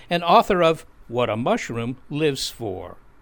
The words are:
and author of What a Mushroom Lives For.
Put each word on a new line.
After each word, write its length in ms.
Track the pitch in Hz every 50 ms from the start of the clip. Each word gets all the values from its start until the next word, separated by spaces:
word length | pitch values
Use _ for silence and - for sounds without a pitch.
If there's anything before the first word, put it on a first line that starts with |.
| - -
and 140 | 180 175 170
author 400 | 170 185 226 - - 208 180 170
of 240 | 165 165 156 - - - - -
What 220 | - 117 123 123 113
a 80 | 104
Mushroom 600 | 110 123 165 214 240 - - - 117 117 120 131 - - -
Lives 400 | - 143 160 151 139 135 - -
For. 480 | - - 117 104 92 90 90 87 87 - - - - -